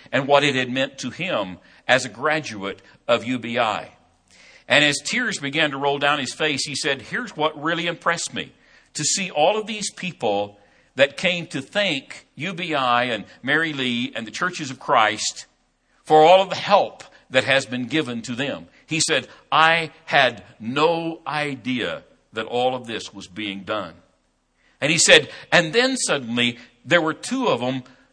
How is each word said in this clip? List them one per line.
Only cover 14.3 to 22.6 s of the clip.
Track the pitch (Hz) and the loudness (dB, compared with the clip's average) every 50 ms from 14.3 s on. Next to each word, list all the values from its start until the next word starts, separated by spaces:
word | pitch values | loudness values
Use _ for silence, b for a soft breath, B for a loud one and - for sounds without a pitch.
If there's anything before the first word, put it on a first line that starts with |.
Churches | 107 - 180 180 175 - 156 127 | -8 -6 -6 -4 -4 -6 -10 -10
of | 131 - | -10 -8
Christ | - - 143 123 107 107 107 104 - - - - - _ _ _ _ _ _ _ _ _ _ _ - | 0 2 4 4 4 4 2 -2 -6 -6 -6 -10 -18 _ _ _ _ _ _ _ _ _ _ _ 0
for | - 156 156 | 4 6 8
all | 156 165 185 190 | 10 10 8 8
of | 196 190 | 6 2
the | 175 | -2
help | - - - 202 185 131 107 - - - - b b b b | -6 0 2 4 4 2 2 -4 -14 -20 -20 b b b b
that | 127 131 113 | 0 2 2
has | 127 135 135 127 | 4 2 2 0
been | 107 123 123 127 | -2 -6 -8 -6
given | 117 131 156 156 123 120 117 | -4 -2 -4 -4 -4 -6 -8
to | 107 123 120 | -8 -8 -6
them." | 113 143 135 101 82 82 - b b b | -6 -6 -6 -6 -10 -12 -18 b b b
He | b 156 160 | b -2 -2
said, | - - 156 131 117 B B B B B | 0 2 0 0 -2 B B B B B
"I | 135 147 160 160 165 170 165 147 - - - | 4 6 6 6 4 2 0 -4 -10 -14 -6
had | - - 147 135 123 117 107 - - - | 2 4 4 4 4 0 -2 -16 -20 -18
no | - 107 113 131 147 156 170 170 165 165 165 165 - - | -12 -8 -4 0 2 2 2 2 0 -2 -4 -6 -8 -8
idea | 135 143 151 147 147 139 123 101 127 127 120 98 85 80 73 - _ _ _ _ _ - | -6 -4 -4 -4 -4 -6 -8 -6 -6 -4 -4 -4 -4 -6 -8 -12 _ _ _ _ _ -10
that | 110 110 | -10 -8
all | - 120 123 | -4 -2 0